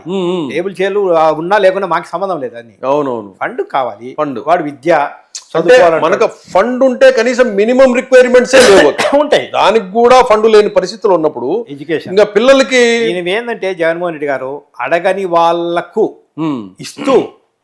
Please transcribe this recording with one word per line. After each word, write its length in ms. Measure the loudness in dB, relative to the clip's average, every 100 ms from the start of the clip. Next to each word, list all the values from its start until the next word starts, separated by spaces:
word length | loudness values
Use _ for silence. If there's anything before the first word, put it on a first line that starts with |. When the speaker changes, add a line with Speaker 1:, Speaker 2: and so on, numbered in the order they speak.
| -8
Speaker 1:
హ్మ్, 240 | -6 -4
హ్మ్. 200 | -4 -6
Speaker 2:
టేబుల్, 240 | -6 -6 -4
చైర్లు, 340 | -4 -2 0
ఆ, 160 | 2 2
ఉన్నా 280 | 0 -2 0
లేకున్నా 300 | 2 0 -2
మాకు 180 | -4 -4
సంబంధం 340 | -8 -6 -6
లేదు. 160 | -8 -12
అన్ని 180 | -20 _
Speaker 1:
అవునవును. 500 | -4 -2 -2 -6 -10 -10
Speaker 2:
ఫండ్ 260 | -10 -8 -6
కావాలి. 480 | -4 -6 -8 -12 -8
Speaker 1:
ఫండ్. 220 | -6 -6 -2
Speaker 2:
వాడు 160 | -2
విద్య 460 | -2 -6 -2 0 -2 -8 _ -20 -8
Speaker 1:
అంటే 140 | -2 4
Speaker 2:
చదువుకోవాలంటాడు. 440 | 4 4 2 0
Speaker 1:
మనకు 140 | 0 -2
ఫండ్ 580 | -6 -4 -2 0 0
ఉంటే 280 | 0 4 4
కనీసం 420 | 4 0 0 0
మినిమం 400 | 0 0 4 4
రిక్వైర్‌మెంట్సే 640 | 2 2 4 6 4 4 4
లేవు 300 | 6 6 4
అక్కడ. 300 | 2 0 0
Speaker 2:
<laughs> 20 |
ఉంటాయి. 300 | 2 0 -2
Speaker 1:
దానికి 380 | 0 2 2 0
కూడా 300 | 0 4 4
ఫండ్ 240 | 4 2 4
లేని 220 | 4 2
పరిస్థితులు 460 | 0 -2 -2 0
ఉన్నప్పుడు 520 | 0 0 -4 -6 -6 -8
Speaker 2:
ఎడ్యుకేషన్. 440 | -12 -6 -6 -2
Speaker 1:
ఇంకా 120 | 0
పిల్లలకి 520 | 2 2 4 4 2 2
Speaker 2:
ఈయన 520 | 2 0 -2 -4 -4
ఏందంటే 460 | -4 -6 -6 -6
జగన్మోహన్ 400 | -2 -2 -2 -6
రెడ్డి 120 | -6 -6
గారు 360 | -6 -8 -12 -14 -10
అడగని 440 | -4 -2 -2 -4
వాళ్లకు 920 | -2 0 0 0 -4 -6 -6 -4 -4 -4 _ -10
Speaker 1:
హ్మ్. 320 | -6 -6 -10 -16
Speaker 2:
ఇస్తూ 480 | -18 -10 0 0 0 -8 _ _